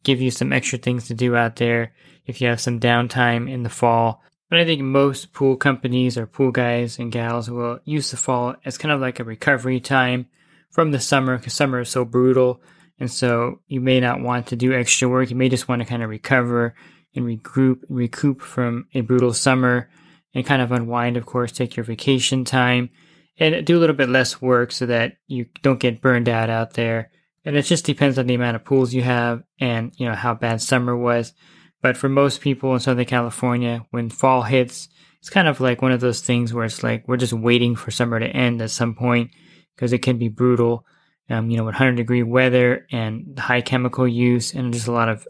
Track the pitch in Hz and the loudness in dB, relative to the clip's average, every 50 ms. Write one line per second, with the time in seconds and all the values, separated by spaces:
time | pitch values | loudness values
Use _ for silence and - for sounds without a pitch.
0 | - - 135 123 131 127 120 - 131 135 135 127 - - - 120 - 123 123 123 | -2 0 0 2 0 -2 -2 -2 -2 -2 -2 -2 -2 -4 -6 -6 -4 -4 -4 -4
1 | 117 - 120 110 123 123 120 117 117 117 113 - 123 117 117 117 117 113 _ _ | -6 -8 -4 -2 0 0 2 2 0 0 0 -2 -2 0 0 0 -2 -4 _ _
2 | _ _ _ _ _ - 123 - 127 120 117 113 - 123 120 117 117 120 120 120 | _ _ _ _ _ -14 -6 -4 -2 -2 -2 -2 -2 -4 -2 0 2 2 2 2
3 | 120 120 - 127 123 120 117 117 120 135 135 127 120 117 - - - 120 117 117 | 2 0 0 0 2 2 2 0 -2 -6 -6 -6 -6 -8 -4 0 2 2 4 4
4 | 113 113 110 - _ _ _ _ _ _ 165 170 170 165 165 143 135 131 135 139 | 2 0 -2 -4 _ _ _ _ _ _ 2 2 2 2 2 0 0 2 4 4
5 | 139 143 135 - - - - - 143 135 131 127 - 143 135 123 - 127 123 127 | 4 4 2 -2 -8 -12 -4 0 2 2 2 2 2 0 0 0 -2 -2 0 0
6 | 127 127 117 120 113 - - - 139 127 117 127 123 120 120 120 120 117 113 - | 0 0 0 -4 -6 -6 -2 0 0 0 2 0 0 0 0 0 -2 -4 -6 -8
7 | 120 117 113 120 117 117 117 120 113 117 120 120 120 120 120 - - 151 151 151 | -8 -6 -4 -4 -4 -4 -4 -4 -6 -6 -6 -6 -6 -6 -6 -8 -6 -4 -4 -2
8 | 135 - - 123 - - 131 123 123 123 127 - - 135 127 - - 156 151 139 | -2 -4 -6 -6 -2 -2 -2 0 -2 -4 -6 -8 -10 -12 -10 -6 -2 -2 0 0
9 | 131 127 123 - 120 113 110 - - 147 143 123 117 131 127 123 123 - 139 135 | -2 -4 -6 -6 -10 -10 -12 -4 0 0 0 0 0 -2 -2 -2 -2 0 0 2
10 | 127 123 123 127 123 - _ _ _ _ _ _ _ _ _ - 165 156 143 131 | 2 2 0 -4 -6 -8 _ _ _ _ _ _ _ _ _ 0 2 2 0 -2
11 | - - 147 135 131 131 127 123 - 120 - - 151 139 127 123 120 - - 131 | 0 0 2 2 2 2 -2 -2 -4 -6 -4 -2 0 0 0 -2 -4 -2 -2 -2
12 | 123 113 117 123 127 127 131 131 127 127 123 - _ _ _ _ _ _ _ - | -2 0 2 4 4 6 6 4 4 2 0 -2 _ _ _ _ _ _ _ -10
13 | 131 120 - - 131 123 120 117 120 123 - - _ - 139 127 127 131 131 127 | -8 -8 -4 -2 0 0 2 0 0 -2 -6 -10 _ -8 -6 -2 2 2 4 4
14 | 123 120 123 135 123 123 123 123 117 - 127 117 123 127 131 127 123 - - - | 4 2 0 -2 -2 -4 -4 -4 -4 -6 -4 0 0 2 2 2 0 0 0 2
15 | 131 123 127 127 131 110 120 127 131 131 131 120 - - 127 120 117 - 120 117 | 2 2 2 0 0 0 0 0 0 2 0 0 -2 -2 -4 -4 -4 -4 -6 -6
16 | 113 110 107 110 - - 139 127 120 120 120 120 117 117 117 _ - - _ _ | -6 -8 -8 -8 -2 0 2 2 2 2 0 0 0 -2 -4 _ -18 -20 _ _
17 | _ _ - - 123 120 113 110 - - - 135 135 131 127 131 - - 143 123 | _ _ -8 -6 -4 -4 -6 -8 -10 -4 0 2 2 2 2 0 -4 -6 -4 -4
18 | 120 117 - - - 143 135 - - - - 131 123 120 117 120 127 _ - 131 | -4 -4 -2 -2 0 0 0 -2 -6 -8 -4 -4 -2 -2 -4 -6 -8 _ -6 -4
19 | 117 113 127 123 123 123 113 - - 139 131 127 127 123 123 123 120 - _ _ | 0 2 2 4 4 2 2 2 2 2 2 4 2 2 0 0 -2 -6 _ _
20 | _ _ _ _ _ _ - 123 127 - 143 131 123 117 123 120 117 117 120 120 | _ _ _ _ _ _ -8 -4 -2 0 0 2 2 0 -2 -2 -2 -2 -2 -2
21 | 120 120 120 123 113 - - 123 120 117 - - 127 117 - - 113 113 113 - | -2 -2 -2 -4 -6 -4 -4 -4 -4 -4 -4 -4 -6 -4 -4 -6 -6 -6 -8 -4
22 | - 139 135 127 127 - 135 131 127 - - 131 123 123 123 123 123 123 _ _ | 0 2 2 2 2 0 0 -2 -2 0 2 2 4 4 4 2 0 -4 _ _
23 | _ _ _ _ _ _ _ - 165 156 160 - - - 170 170 165 160 151 135 | _ _ _ _ _ _ _ 0 2 2 2 2 2 4 4 6 6 4 4 2
24 | 139 123 127 131 123 123 - - 131 127 127 120 120 117 - - 131 120 120 117 | 2 2 4 2 2 0 -2 -2 0 2 2 2 2 0 -4 -4 -2 0 0 0
25 | 117 123 - _ _ - 139 123 120 - - - - 139 131 120 - 127 113 113 | 0 -2 -4 _ _ -10 -8 -8 -8 -8 -6 0 2 2 2 2 2 0 0 2
26 | - 131 123 120 120 117 117 113 113 113 113 113 113 113 - 117 117 113 113 113 | 2 2 2 2 2 2 0 0 0 0 0 -2 -2 -4 -4 -2 -2 0 -2 -2
27 | 110 - _ _ _ _ _ _ - 156 143 147 - - 175 156 - - 143 - | -4 -8 _ _ _ _ _ _ -6 -2 0 0 2 2 0 0 0 -2 0 2
28 | 151 139 131 135 127 123 123 120 123 120 117 113 - - 139 135 131 120 123 127 | 0 2 2 0 0 0 0 0 0 -2 -4 -4 -2 0 2 2 2 2 0 0
29 | 123 127 123 120 120 120 120 117 - _ _ - 135 123 117 113 113 117 - - | 0 0 0 0 0 0 -2 -4 -8 _ _ -4 -4 -2 -2 -2 -4 -6 -6 -6
30 | 127 120 110 101 120 120 117 113 - 117 113 110 - - 135 127 123 123 123 120 | -6 -4 -4 -2 -2 -2 -2 -2 -2 -2 -2 -2 -2 0 0 2 2 0 -2 0
31 | 120 120 120 120 117 - - _ _ _ _ - _ _ _ _ - 131 123 - | 0 0 0 0 -2 -4 -10 _ _ _ _ -20 _ _ _ _ 0 0 0 0
32 | - 135 135 139 139 139 131 - - 143 135 123 - 131 127 123 - 139 127 120 | -2 0 2 4 2 2 0 -2 -2 -2 -2 -2 0 -2 0 0 0 0 0 0
33 | 123 - 127 123 120 117 - - - 123 120 120 123 120 120 117 113 - - 123 | 0 0 0 0 0 -2 -4 -4 -2 0 0 0 0 -2 -4 -6 -8 -8 -6 -6
34 | 117 113 110 - - 131 131 127 117 110 131 131 123 123 - - - - _ _ | -6 -6 -4 0 2 4 4 2 2 2 2 2 2 0 -4 -12 -18 -18 _ _
35 | _ _ _ _ - - - 202 180 156 139 - 131 127 120 120 135 131 127 120 | _ _ _ _ -12 -2 0 2 2 2 2 2 0 0 0 2 2 2 2 2
36 | 127 123 113 - - - 123 120 120 113 117 117 113 113 - - - 117 113 113 | 2 0 -2 -2 -2 0 0 0 0 -2 -2 -4 -4 -4 -4 -4 -4 -2 -2 -2
37 | - - 127 123 127 117 117 113 110 120 120 120 120 120 120 113 - - 107 - | -2 -2 -2 0 0 -2 -2 0 2 4 4 4 4 2 0 -2 -6 -6 -4 -2
38 | 123 117 117 113 117 - - 135 127 120 117 117 113 110 - - 123 117 113 - | -2 -2 -2 -2 -2 -2 -2 0 0 0 0 -2 -4 -4 -4 -2 -2 -2 -2 -2
39 | 117 123 120 120 117 120 _ _ _ _ _ _ _ _ _ - 127 120 127 123 | 0 2 2 2 0 -2 _ _ _ _ _ _ _ _ _ -4 -2 0 0 0
40 | - 131 123 117 117 113 107 - 123 127 123 117 120 117 117 117 - _ _ _ | 0 0 0 0 -2 -4 -2 0 2 2 4 4 2 2 0 -2 -6 _ _ _
41 | _ _ _ _ _ - 120 113 110 113 117 113 110 110 104 98 131 131 123 120 | _ _ _ _ _ -6 -4 -4 -2 -2 -2 -2 -2 -2 0 0 2 2 2 0
42 | 117 117 123 123 120 117 120 127 127 127 123 127 123 123 127 - - - - 120 | 0 0 0 0 0 2 2 2 2 4 4 4 4 2 2 -2 -4 -8 -6 -6
43 | 110 110 110 117 - 151 135 131 - - 123 123 120 - 131 123 123 123 120 - | -4 -4 -6 -8 -10 -12 -12 -6 -2 0 0 0 0 0 0 0 0 -2 0 0
44 | 127 123 117 120 123 123 123 120 117 - - 147 127 123 120 120 110 120 120 117 | 0 0 2 2 2 2 2 2 0 -4 -6 -6 -4 -4 -4 -4 -4 -2 0 0
45 | 117 113 110 107 - | 0 0 -2 -4 -8